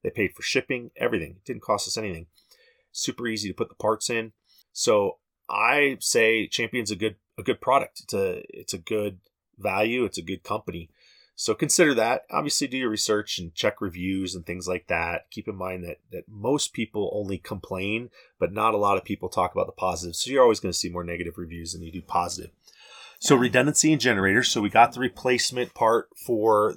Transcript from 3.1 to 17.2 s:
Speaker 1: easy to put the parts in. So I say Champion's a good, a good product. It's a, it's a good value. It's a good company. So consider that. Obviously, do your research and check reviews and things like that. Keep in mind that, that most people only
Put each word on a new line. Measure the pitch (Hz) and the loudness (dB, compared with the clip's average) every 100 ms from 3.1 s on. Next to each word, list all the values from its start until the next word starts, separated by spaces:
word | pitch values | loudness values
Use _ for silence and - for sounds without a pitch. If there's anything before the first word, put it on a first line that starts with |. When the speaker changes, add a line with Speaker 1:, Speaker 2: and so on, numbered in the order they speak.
| 120 120 | -4 -4
Speaker 1:
easy | 110 98 | -4 -4
to | |
put | 90 117 | -4 -6
the | - | -2
parts | 107 107 - | 0 0 -2
in. | 117 113 _ _ _ _ | -4 -4 _ _ _ _
So | - - 107 98 - _ _ - | -2 4 4 4 -2 _ _ -6
I | 104 117 143 143 123 | 0 2 4 2 0
say | - 120 113 113 101 | 0 4 4 4 0
Champion's | - 113 123 107 | -2 -4 -4 -4
a | 95 | -2
good, | 110 95 _ - | -4 -4 _ -10
a | |
good | 104 120 | -4 -2
product. | - 135 - - | 2 2 2 -10
It's | - 101 | -6 -2
a, | 98 90 - | -2 -4 -10
it's | - - | -16 -10
a | 95 | -10
good | 85 107 104 92 _ _ _ - | -4 -2 -4 -6 _ _ _ -8
value. | 98 95 110 123 107 | -4 0 0 2 -2
It's | - | -4
a | |
good | 85 95 | -8 -8
company. | - 104 - 85 85 _ _ _ _ - | -6 -6 -6 -10 -12 _ _ _ _ -8
So | - | -4
consider | 107 147 - 156 | -2 2 4 4
that. | 120 110 127 - | 4 2 0 -2
Obviously, | - 147 - 139 | -4 -2 -2 -4
do | 131 | -4
your | 123 | -2
research | 107 - 107 104 - | -2 0 0 -2 -8
and | 85 | -10
check | - 107 - | -2 -2 -2
reviews | 98 87 90 95 92 | -8 -4 -4 -2 -4
and | 90 82 | -8 -8
things | 90 87 | -8 -4
like | 90 - | -4 -2
that. | 85 85 85 - | -2 -2 -4 -8
Keep | - 101 | -12 -10
in | 98 | -8
mind | 92 92 | -8 -8
that, | 87 - _ | -10 -14 _
that | 90 - | -16 -14
most | 104 113 147 - | -6 -2 0 -2
people | - 110 107 98 | -4 -6 -4 -2
only | 104 | -2